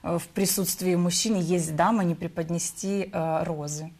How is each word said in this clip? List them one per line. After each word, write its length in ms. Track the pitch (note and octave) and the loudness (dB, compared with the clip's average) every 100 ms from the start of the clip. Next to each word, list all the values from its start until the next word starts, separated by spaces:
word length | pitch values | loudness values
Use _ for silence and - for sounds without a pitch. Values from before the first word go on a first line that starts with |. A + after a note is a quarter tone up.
э, 140 | E3+ E3+ | -2 -4
в 120 | - | -2
присутствии 640 | - F#3+ - F3+ - F#3 F3 | -2 0 0 -2 0 2 4
мужчины 400 | F3 F3 A3+ G3+ | 2 2 0 0
есть 400 | E3 F3+ D#3+ D#3 | 2 2 0 2
дама, 300 | F3+ A3+ F3 | 4 4 2
не 100 | D#3+ | 0
преподнести, 960 | E3+ - E3 E3+ - - G3 G3+ F#3+ | -4 -4 -2 -2 -4 -6 -2 -2 -2
э, 320 | F3+ D#3+ D#3+ | -2 0 0
розы. 480 | E3+ D#3 D3 D3+ D#3+ | -2 -4 -6 -8 -10